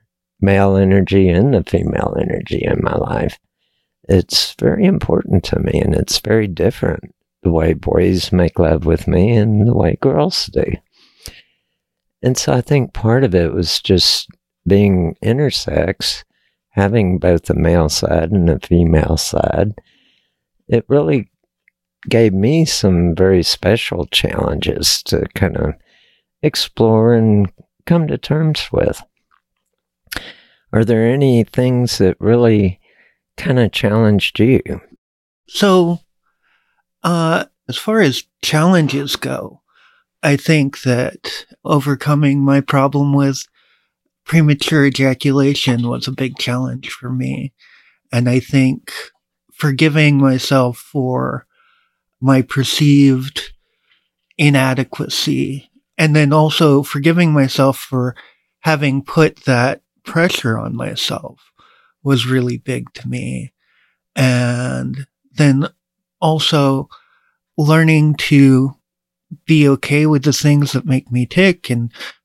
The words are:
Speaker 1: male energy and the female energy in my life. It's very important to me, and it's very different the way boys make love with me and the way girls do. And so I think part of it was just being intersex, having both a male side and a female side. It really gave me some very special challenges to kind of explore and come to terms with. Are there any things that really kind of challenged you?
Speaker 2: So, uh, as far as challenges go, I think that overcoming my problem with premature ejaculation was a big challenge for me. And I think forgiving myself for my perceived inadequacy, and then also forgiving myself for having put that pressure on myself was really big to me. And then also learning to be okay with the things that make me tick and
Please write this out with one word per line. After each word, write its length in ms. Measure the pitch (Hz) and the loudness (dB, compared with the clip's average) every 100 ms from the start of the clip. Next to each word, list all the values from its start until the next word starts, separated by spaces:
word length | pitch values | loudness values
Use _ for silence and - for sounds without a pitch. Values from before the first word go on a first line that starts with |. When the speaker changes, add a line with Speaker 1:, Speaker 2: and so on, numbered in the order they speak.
| _ _ _ _ | _ _ _ _
Speaker 1:
male 340 | 98 98 98 | 2 2 2
energy 540 | 98 95 98 87 98 92 | 2 4 2 2 2 4
and 240 | 87 135 | 2 2
the 100 | 123 | 0
female 540 | - - - - - - | 0 -2 -2 -4 -4 -4
energy 420 | - - - - | -4 -6 -6 -4
in 160 | - - | -2 -2
my 140 | - | -2
life. 420 | - - - - - _ _ _ _ _ _ - | -4 -4 -4 -6 -8 _ _ _ _ _ _ 0
It's 460 | 95 - - - - | 0 0 -2 -4 -2
very 260 | - 208 | -2 2
important 580 | 190 - - - - - | 2 0 0 -2 0 -2
to 140 | - - | 0 -2
me, 200 | - - | 0 0
and 160 | - | 0
it's 240 | - - - | 0 -2 -4
very 280 | 107 110 104 | 0 0 0
different 640 | 80 101 - - - - _ _ _ | -2 -2 -2 -4 -4 -10 _ _ _
the 80 | 90 | -2
way 220 | 82 82 | 2 2
boys 580 | 80 - 82 92 92 - | 0 0 0 2 0 0
make 280 | 90 87 - | 0 0 0
love 260 | 80 80 | 0 0
with 220 | 82 78 - | 0 -2 0
me 240 | 90 104 | 2 2
and 360 | 117 110 107 110 | 2 2 2 2
the 60 | |
way 240 | - 85 - | 2 0 0
girls 460 | 135 156 170 - - | 0 0 -2 -4 -4
do. 180 | - - - _ _ _ _ - - _ _ _ _ _ _ _ _ | -4 -4 -6 _ _ _ _ -20 -20 _ _ _ _ _ _ _ _
And 160 | 113 117 | -2 -2
so 160 | - | 0
I 80 | 131 | -2
think 320 | - 143 120 | 0 0 0
part 300 | - 110 123 | -2 0 2
of 100 | 127 | 2
it 200 | 90 82 | 2 0
was 280 | 90 82 - | -2 -4 -4
just 480 | - 90 - - - _ _ _ - | 0 2 2 -2 -6 _ _ _ 0
being 480 | 98 202 90 82 - | 2 4 2 -2 -4
intersex, 1000 | 104 131 143 - - 78 85 - - - - _ _ _ _ | -2 -2 -2 -4 -4 -2 -2 -4 -8 -8 -14 _ _ _ _
having 480 | 101 98 113 92 90 | -2 0 0 0 0
both 320 | 90 85 - | 2 0 0
a 60 | |
male 340 | 85 87 87 78 | 0 2 2 0
side 420 | - - 82 82 | -2 -2 0 0
and 180 | 101 85 | 2 2
a 100 | 73 | 0
female 580 | - 87 85 78 80 80 | 0 2 4 2 2 -2
side. 560 | - - - - 107 - _ _ _ _ _ _ _ _ - | -2 -2 -2 0 -2 -6 _ _ _ _ _ _ _ _ -4
It 180 | 117 - | -2 0
really 420 | 143 156 135 98 _ _ _ _ _ _ _ - | 0 0 -2 -4 _ _ _ _ _ _ _ -2
gave 260 | 117 113 | 2 2
me 320 | 95 110 160 | 2 2 2
some 500 | 160 - 98 87 87 | 0 0 2 2 2
very 280 | 80 92 92 | 2 4 4
special 600 | 82 - 90 117 - 87 - | 0 -2 0 0 -2 -8 -4
challenges 960 | - - - - - - - - - | -4 -2 -2 -4 -2 -4 -2 -2 -4
to 240 | - - - | -4 -4 -4
kind 220 | - 92 - | -2 -2 -2
of 160 | 76 - _ _ _ _ _ _ | -4 -6 _ _ _ _ _ _
explore 720 | 151 - - - 113 110 113 | -4 -2 -4 0 2 4 4
and 380 | 117 110 104 98 - _ _ | 4 4 2 0 -6 _ _
come 220 | - 170 151 | 0 0 0
to 100 | 135 | -4
terms 520 | - 151 160 147 - | -4 -2 -2 -4 -4
with. 300 | - - - - _ _ _ _ _ _ _ _ _ _ - - - _ _ _ | -2 -2 -4 -12 _ _ _ _ _ _ _ _ _ _ -14 -14 -20 _ _ _
Are 120 | 107 | 0
there 220 | 110 110 117 | 2 2 2
any 360 | 135 135 117 | 2 2 2
things 540 | 110 - 127 123 120 - | 0 0 0 0 -2 0
that 180 | 95 - | 0 2
really 600 | 101 120 117 107 95 - _ _ _ _ _ - | 0 4 4 4 0 -4 _ _ _ _ _ -8
kind 220 | - 127 | -2 0
of 120 | 107 | 0
challenged 680 | - 104 110 110 101 - - | 0 -2 2 2 2 0 0
you? 420 | 117 127 - 87 - _ _ _ _ _ _ | 2 2 -2 -10 -14 _ _ _ _ _ _
Speaker 2:
So, 520 | - 202 185 170 170 _ _ _ _ _ _ _ _ _ _ | -2 2 4 2 -2 _ _ _ _ _ _ _ _ _ _
uh, 420 | 175 170 160 170 - _ - | -4 -2 -2 -2 -6 _ -14
as 100 | - | -10
far 240 | - 220 | -2 2
as 220 | 156 123 - _ | 2 0 -10 _
challenges 760 | - 151 175 180 143 139 139 | -4 0 4 4 2 -2 -6
go, 460 | - 131 135 - - _ _ _ _ _ _ | -8 -8 -10 -12 -18 _ _ _ _ _ _
I 140 | 143 143 | -2 0
think 460 | - 156 139 - | 2 0 0 -2
that 640 | 131 123 127 - - - - _ | -2 -2 -2 -8 -14 -14 -18 _
overcoming 720 | - 147 139 135 147 147 143 139 | -2 -2 0 -4 -2 0 2 2
my 220 | 139 139 | 2 0
problem 520 | - 139 139 143 143 | 0 0 0 0 0
with 320 | 139 139 135 - _ _ _ _ _ _ _ | 0 0 -4 -12 _ _ _ _ _ _ _
premature 640 | - 160 151 143 - 156 | -2 2 2 2 0 2
ejaculation 1000 | 139 131 135 127 143 139 139 139 135 120 120 | 2 2 -2 0 0 2 0 0 -2 -2 -2
was 200 | 123 131 | -6 -8
a 40 | |
big 260 | 131 131 135 | -6 -8 -6
challenge 520 | - 123 131 127 - | -6 -6 -6 -8 -14
for 200 | - 123 | -14 -8
me. 440 | 127 131 131 143 - _ _ _ _ _ | -6 -6 -6 -10 -14 _ _ _ _ _
And 180 | 120 123 | -2 0
I 100 | 127 | 0
think 520 | - 139 131 - - - - _ _ _ _ | 0 0 0 -2 -8 -16 -16 _ _ _ _
forgiving 680 | - 147 135 156 151 151 143 | -6 -4 0 0 2 2 4
myself 600 | 135 131 - 135 123 120 | 2 0 0 0 0 -4
for 680 | - 143 127 127 127 131 - _ _ _ _ _ _ _ | -10 -6 -4 -4 -6 -8 -14 _ _ _ _ _ _ _
my 220 | 131 131 | 0 2
perceived 1080 | - 135 123 - 147 143 139 131 135 - - - _ _ _ _ _ _ _ - | 0 -4 -4 0 4 6 4 2 -4 -12 -14 -18 _ _ _ _ _ _ _ 0
inadequacy, 1300 | 147 139 131 131 123 - 147 - - 135 - 139 - _ _ - | 2 2 0 -2 -6 -8 -8 -6 -4 -4 -4 -8 -14 _ _ -2
and 180 | 160 | 2
then 160 | 151 143 | 2 4
also 520 | 156 156 - 156 139 | 4 2 2 4 4
forgiving 500 | 139 143 160 170 170 | 0 -2 0 2 4
myself 460 | 151 131 - 135 127 | 2 2 2 0 -2
for 360 | - 131 123 - - _ _ _ | -6 -4 -4 -8 -18 _ _ _
having 440 | 160 151 143 135 | -4 -2 0 -2
put 340 | - 165 151 - | -2 0 0 -2
that 360 | - 120 127 - _ _ | -2 0 -2 -4 _ _
pressure 540 | - 160 170 - 117 110 | -6 -2 -2 -2 -4 -4
on 180 | 117 | -6
myself 760 | 113 104 - - - - - _ _ _ _ _ _ | -8 -8 -8 -8 -8 -12 -20 _ _ _ _ _ _
was 240 | 139 131 120 | -2 -2 0
really 300 | 131 123 120 | -2 -2 -6
big 360 | - 123 123 | -8 -10 -10
to 140 | - 127 | -14 -10
me. 460 | 123 123 127 123 _ _ _ _ _ _ | -8 -8 -10 -12 _ _ _ _ _ _
And 920 | - 131 123 120 123 127 127 131 135 135 _ _ | -2 0 0 -2 -4 -6 -6 -8 -10 -14 _ _
then 360 | - 147 135 - - _ _ _ _ | 0 2 2 -2 -8 _ _ _ _
also 720 | 165 156 - 151 139 135 147 - _ _ _ _ _ - | -2 -2 0 0 0 -2 -6 -18 _ _ _ _ _ -2
learning 580 | 151 160 160 156 151 | 2 4 4 4 2
to 600 | 147 - 143 135 131 135 - _ _ _ _ _ 156 | 0 2 4 6 4 0 -6 _ _ _ _ _ -10
be 220 | - 156 139 | 0 2 4
okay 380 | 135 - 147 | 2 0 0
with 180 | 151 147 | 2 2
the 100 | 143 | 0
things 400 | 131 151 147 143 | 0 2 2 0
that 120 | 127 | -4
make 260 | - 131 - | -2 -4 -2
me 140 | 123 | -4
tick 440 | 120 175 190 180 - | -2 0 0 0 -4
and 220 | 120 120 - - - | -6 -6 -10 -20 -20